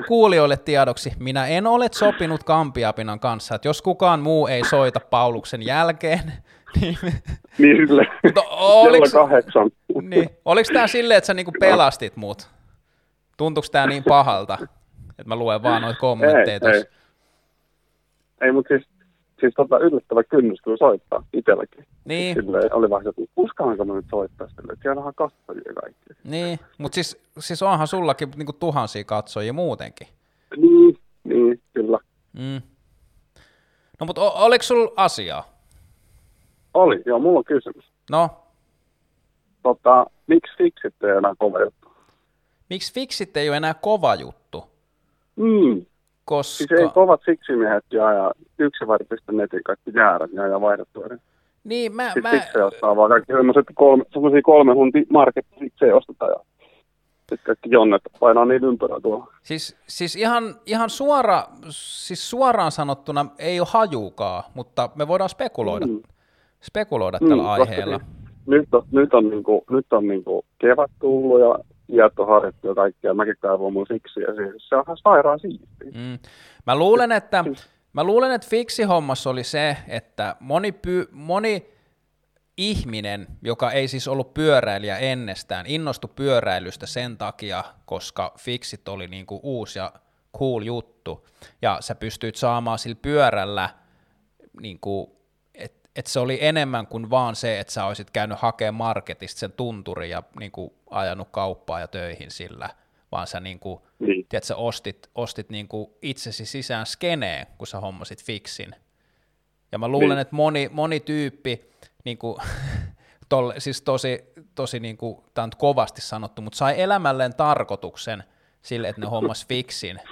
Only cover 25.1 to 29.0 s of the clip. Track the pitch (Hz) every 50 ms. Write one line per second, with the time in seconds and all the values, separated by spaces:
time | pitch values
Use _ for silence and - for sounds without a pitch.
25.1 | - - 156 143 _ _ _ - - - - - - - - - _ _ _ _
26.1 | - _ - - 151 170 175 175 165 156 - _ _ - 147 135 - 180 165 -
27.1 | - _ _ _ _ 156 - - 170 - 190 196 185 156 156 147 190 190 175 151
28.1 | 135 - 151 135 139 147 151 143 143 - 175 165 147 139 113 104 - 104